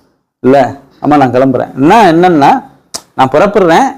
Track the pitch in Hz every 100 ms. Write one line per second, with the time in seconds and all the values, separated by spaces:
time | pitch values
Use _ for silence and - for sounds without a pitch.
0 | _ _ _ _ 127 139 120 - _ _
1 | 139 147 127 123 135 123 - - 143 226
2 | 196 160 180 160 143 247 - _ _ -
3 | _ - 127 151 196 208 175 175 269